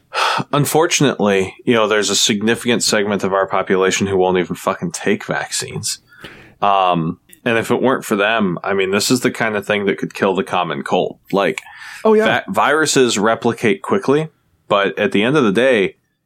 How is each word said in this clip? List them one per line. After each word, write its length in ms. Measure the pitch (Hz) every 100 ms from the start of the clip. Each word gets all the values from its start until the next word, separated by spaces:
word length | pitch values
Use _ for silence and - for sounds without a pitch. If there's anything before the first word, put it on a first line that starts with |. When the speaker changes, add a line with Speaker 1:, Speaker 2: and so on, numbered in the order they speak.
| _
Speaker 1:
<sighs> 400 | - - - -
unfortunately, 1040 | 143 139 151 170 - 135 - 101 98 95 - -
you 80 |
know, 140 | 117 107
there's 220 | 107 98
a 60 | 101
significant 680 | - 104 107 113 120 117
segment 400 | - 107 104 98
of 100 | 95
our 140 | 98 95
population 600 | 95 92 95 92 87 98
who 100 | 95
won't 200 | 92 92
even 180 | 85 87
fucking 360 | - 95 87
take 320 | - 98 107 -
vaccines. 760 | 78 76 - - - 107 - _ - - - - -
Um, 580 | 101 98 92 87 80 - _ _ 123
and 120 | 117
if 140 | 101
it 100 | 120
weren't 220 | 120 131 -
for 100 | 104
them, 420 | 101 113 98 82
I 100 | 98
mean, 180 | 98 95
this 180 | 104 -
is 100 | 127
the 100 | 127
kind 240 | - 113 104
of 100 | 98
thing 200 | 104 98
that 120 | -
could 160 | -
kill 220 | - 101 92
the 80 |
common 400 | 95 92 87 71
cold. 360 | - 92 - - -
Like, 300 | 98 92 - - - - -
Speaker 2:
Oh, 100 | 220
yeah. 280 | 214 220 120 -
Speaker 1:
va-, 40 |
viruses 680 | - 117 151 151 139 123 107
replicate 640 | 107 113 120 113 113 98
quickly, 480 | - 101 - 143 156 _ _ _ -
but 300 | 101 98 -
at 120 | 104
the 120 | 98
end 140 | 113 151
of 60 |
the 80 | 113
day, 460 | 98 131 117 95 - _ _